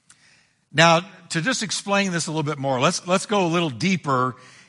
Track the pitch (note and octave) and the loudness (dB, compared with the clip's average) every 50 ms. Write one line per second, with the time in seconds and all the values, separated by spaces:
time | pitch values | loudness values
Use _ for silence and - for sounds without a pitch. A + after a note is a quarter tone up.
0 | _ _ _ _ _ _ _ _ _ _ _ _ _ _ - C#3+ E3 E3+ E3 E3 | _ _ _ _ _ _ _ _ _ _ _ _ _ _ 2 4 6 6 6 4
1 | F3 - - - - - - E3 D#3 B3+ B3+ - A3+ F3+ - - - G3+ G3+ G3 | 2 -4 -12 -20 -16 -8 -6 -4 -2 -2 -2 -2 -4 -6 -6 -6 -4 -2 0 0
2 | G3+ F#3+ F3 E3 C#3+ - D3+ D#3 D#3 C#3+ D#3 C#3 C3 C#3 C3+ A#2+ C3 E3 F3+ - | 0 0 -2 -4 -4 -4 -4 -4 -4 -4 -4 -4 -2 -2 0 2 2 0 0 0
3 | - F3 F3+ F#3+ - - - G3+ F#3 E3+ D#3+ F3+ E3+ D#3 B2 G#2+ D3+ F#3 F#3+ E3+ | -2 -2 -2 -2 0 0 0 0 2 2 0 0 0 -2 -4 -4 -2 -2 -2 -2
4 | - D3+ C3+ B2+ B2+ B2+ A#2+ - - - - - - | -2 0 0 0 0 0 -4 -6 -14 -20 -20 -20 -20